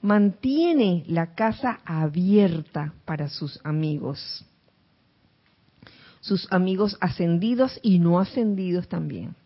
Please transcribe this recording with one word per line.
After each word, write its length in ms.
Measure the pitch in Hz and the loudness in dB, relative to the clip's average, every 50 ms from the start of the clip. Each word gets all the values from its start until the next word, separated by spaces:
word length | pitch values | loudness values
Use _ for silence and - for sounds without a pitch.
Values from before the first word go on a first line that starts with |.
mantiene 1000 | - 202 208 208 208 202 180 - - 262 269 302 330 349 339 294 233 196 180 175 151 - | 2 2 4 4 4 4 2 0 -4 -2 0 2 2 4 4 4 4 4 2 0 -2 -2
la 260 | 165 170 165 165 - | -2 -2 -2 -2 -2
casa 460 | - 226 226 220 - - 254 226 - _ | -2 -2 -2 -2 -2 -4 -4 -4 -4 _
abierta 1080 | - 165 160 160 156 147 165 180 190 202 208 202 190 165 160 151 _ _ 156 147 147 - - _ | -6 -4 -2 -2 -2 0 0 2 4 6 6 6 4 2 -2 -6 _ _ -8 -8 -8 -10 -12 _
para 240 | - 160 151 151 143 | -8 -6 -6 -6 -8
sus 320 | - - 156 143 - - _ | -8 -8 -10 -10 -10 -10 _
amigos, 800 | 156 151 156 156 156 151 147 - 123 139 - - - - - - _ _ _ _ _ _ _ _ _ _ _ _ _ _ _ _ _ _ _ _ _ _ _ _ _ _ _ - - - - - - - _ | -4 -2 -2 -2 -2 -4 -4 -4 -6 -8 -8 -10 -14 -14 -14 -16 _ _ _ _ _ _ _ _ _ _ _ _ _ _ _ _ _ _ _ _ _ _ _ _ _ _ _ -20 -20 -20 -20 -20 -20 -20 _
sus 260 | - - 202 180 - - - | -4 -2 -2 -2 -2 0 0
amigos 440 | 185 185 185 185 185 208 208 202 - | 0 2 2 0 0 0 -2 -2 -2
ascendidos 800 | - 180 - - 180 170 170 170 180 226 247 240 262 262 - - _ | -4 -4 -2 -2 0 0 0 0 0 0 2 2 0 0 0 -2 _
y 160 | 233 190 175 | 4 4 6
no 220 | 170 170 170 175 | 6 4 4 4
ascendidos 640 | 196 - - 247 233 214 202 190 190 180 175 180 170 | 2 0 -2 -2 -2 0 -2 -2 -2 -2 -2 -4 -4
también. 480 | - - 175 160 151 139 92 85 - 175 _ _ | -4 -6 -6 -6 -6 -8 -8 -10 -12 -14 _ _